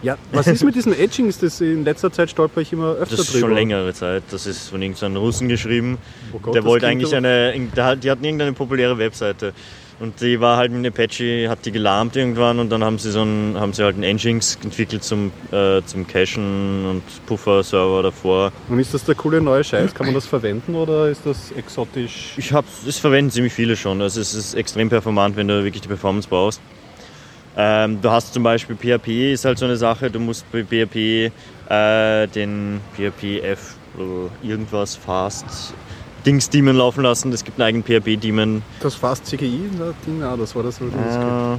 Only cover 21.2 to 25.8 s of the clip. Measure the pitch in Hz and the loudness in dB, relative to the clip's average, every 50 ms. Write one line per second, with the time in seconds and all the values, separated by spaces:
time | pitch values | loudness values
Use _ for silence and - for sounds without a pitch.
21.2 | - 151 139 - - - - 135 - - - - 120 - - 135 120 117 - - | -4 -4 -4 -4 -6 -12 -12 -12 -12 -10 -6 -6 -6 -6 -4 -6 -6 -6 -8 -12
22.2 | - - - - 127 - 135 147 139 - - - - 127 143 - - 151 135 139 | -14 -12 -10 -8 -4 0 2 0 0 0 -8 -12 -8 -8 -8 0 2 4 4 6
23.2 | 143 139 117 117 123 120 - - 113 117 113 104 - 101 95 95 101 98 95 113 | 4 4 2 2 0 0 0 0 2 2 2 0 0 -2 -2 0 0 -2 -2 -2
24.2 | 107 - - 110 104 - - - 110 - - 107 110 113 117 113 98 110 107 104 | -4 -4 -4 -6 -8 -6 -4 -4 -4 -4 -2 0 0 2 2 2 2 2 2 2
25.2 | 101 101 98 107 104 101 104 101 101 101 92 101 | 2 2 2 0 0 2 2 2 0 0 -4 -6